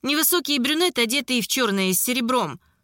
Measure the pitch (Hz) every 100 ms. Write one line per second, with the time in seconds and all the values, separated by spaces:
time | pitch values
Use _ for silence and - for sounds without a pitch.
0 | - 294 330 359 - 381 247 302 359 -
1 | 233 269 269 254 196 - 240 196 190 185
2 | - 247 233 254 175 127 _ _